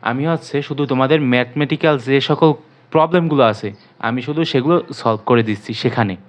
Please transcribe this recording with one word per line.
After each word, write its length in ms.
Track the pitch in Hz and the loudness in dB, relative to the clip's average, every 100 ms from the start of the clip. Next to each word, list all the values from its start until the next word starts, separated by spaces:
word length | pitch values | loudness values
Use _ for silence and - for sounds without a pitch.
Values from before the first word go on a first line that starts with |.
আমি 220 | - 123 151 | -4 -4 -2
হচ্ছে 300 | 165 - 143 | -2 -4 -6
শুধু 220 | 143 139 143 | -6 -6 -2
তোমাদের 340 | 131 131 156 | 0 2 2
ম্যাথমেটিক্যাল 720 | 139 123 123 135 147 156 160 147 | 2 0 0 -2 -4 0 0 0
যে 240 | 120 139 | 2 0
সকল 280 | 131 151 160 147 - _ _ | 2 2 4 2 -6 _ _
প্রবলেমগুলো 520 | 160 160 175 165 147 | 2 2 2 2 2
আছে, 260 | 117 107 107 104 _ _ | 2 2 -6 -12 _ _
আমি 200 | 110 123 | -6 -4
শুধু 200 | 120 151 165 | -4 -4 0
সেগুলো 300 | 135 131 175 - | 0 2 0 -2
সলভ 260 | 143 120 110 - | -4 -2 -2 2
করে 180 | 123 | 2
দিচ্ছি 280 | 110 104 - | 2 -4 -6
সেখানে। 420 | 113 127 120 107 90 | -4 -4 0 -2 -4